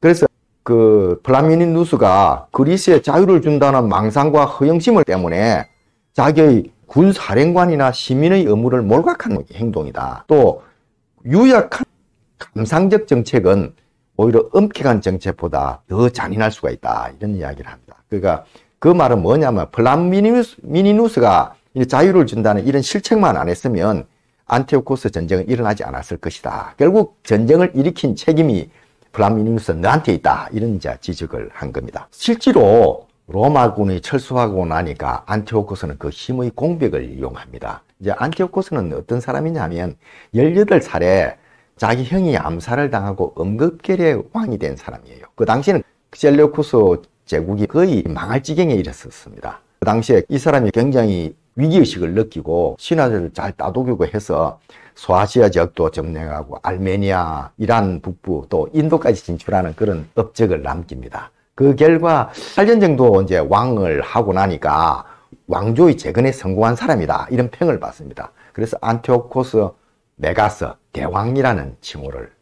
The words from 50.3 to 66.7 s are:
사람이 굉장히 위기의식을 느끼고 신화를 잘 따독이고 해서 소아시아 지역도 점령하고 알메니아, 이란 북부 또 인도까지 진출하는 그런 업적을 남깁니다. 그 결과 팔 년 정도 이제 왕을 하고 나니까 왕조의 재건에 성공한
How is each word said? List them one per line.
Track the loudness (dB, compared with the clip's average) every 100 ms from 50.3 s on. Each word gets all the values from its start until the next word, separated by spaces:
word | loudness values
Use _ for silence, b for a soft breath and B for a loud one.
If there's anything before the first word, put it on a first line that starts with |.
| -2
사람이 | 0 2 2
굉장히 | 0 0 2 0 0 -4 -10 _ -4
위기의식을 | 0 4 2 0 -4
느끼고 | -2 -2 -6 -4 -2 -2 -4
신화를 | -6 0 0 0 -6
잘 | -8 -10
따독이고 | -8 -6 -4 -4 -2 -4
해서 | -4 -4 -2 -2 -6 b b b
소아시아 | _ -2 0 0 2 2
지역도 | 4 -2 -2 -4
점령하고 | -4 -10 -8 -10 -10 -12 -12
알메니아, | -10 -6 -4 -2 -2 -2 -4 -8 -12 _
이란 | 0 0 0 -4
북부 | -10 -14 -8 -8 -4
또 | -4 -2
인도까지 | -2 0 0 0 -2
진출하는 | -4 -10 -4 -4 -4
그런 | -4 -4 -4 -6 -6
업적을 | -6 -2 -2 -2
남깁니다. | -6 -10 -10 -14 -14 -16 -18 _ _
그 | 0 2 4
결과 | 4 4 2 0 -2 B B 0
팔 | 2
년 | 4
정도 | 4 4 4 4
이제 | 2 0
왕을 | 2 0 0 -2 -2 -2
하고 | -2 -2 0
나니까 | 0 0 -2 -2 0 0 -2 -6 b b -20 _
왕조의 | -6 -4 2 4 2
재건에 | -4 -2 -2
성공한 | -2 -6 0 0